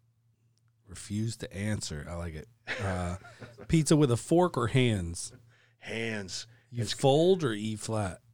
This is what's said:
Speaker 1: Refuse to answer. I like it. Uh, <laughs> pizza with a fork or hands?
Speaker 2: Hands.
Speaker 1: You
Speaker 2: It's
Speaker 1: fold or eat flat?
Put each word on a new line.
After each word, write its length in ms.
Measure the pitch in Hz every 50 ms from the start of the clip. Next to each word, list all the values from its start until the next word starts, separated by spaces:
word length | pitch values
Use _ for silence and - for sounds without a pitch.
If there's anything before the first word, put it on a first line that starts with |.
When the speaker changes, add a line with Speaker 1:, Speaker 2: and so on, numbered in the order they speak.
| _ _ _ _ _ _ _ _ _ _ _ _ _ _ _ _ _ -
Speaker 1:
Refuse 500 | 90 - - - 101 107 110 117 113 -
to 160 | - - -
answer. 520 | 95 101 107 107 104 - - 78 73 71 80
I 60 | 85
like 180 | 85 85 85 76
it. 120 | 78 76 - _ _ _ - - - 104
Uh, 340 | 98 92 90 90 87 90 - - - - -
<laughs> 260 | - - - - - -
pizza 280 | 165 160 147 - 170
with 160 | 147 151 123
a 60 | 117 113
fork 400 | - - 165 175 180 170 - 131
or 100 | 120 -
hands? 640 | - 131 127 120 110 95 87 85 87 - - - - - _ _ _ _ _ _ _ _
Speaker 2:
Hands. 680 | - - 110 113 113 113 110 104 95 87 - - - - - _ _ _
Speaker 1:
You 100 | 120 120 107
Speaker 2:
It's 100 | - -
Speaker 1:
fold 500 | - - 135 135 156 165 185 196 175 156
or 100 | 120 107
eat 260 | 104 107 110 110 101
flat? 400 | - - 110 107 101 90 80 - _ _